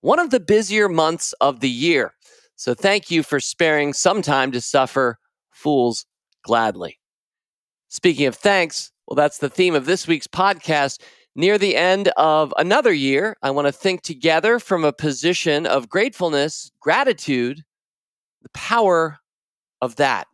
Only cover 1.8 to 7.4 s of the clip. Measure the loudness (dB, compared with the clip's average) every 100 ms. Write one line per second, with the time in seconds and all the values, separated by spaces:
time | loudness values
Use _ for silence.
1.8 | 0 0 0 _ _ _ _ _ -6 0
2.8 | 2 0 0 -2 0 -4 -4 -2 0 2
3.8 | -2 0 0 0 0 0 0 -4 -2 0
4.8 | 0 0 -2 -4 _ _ _ _ -2 2
5.8 | 0 -2 -12 _ _ _ 0 0 0 -4
6.8 | -12 -14 _ _ _ _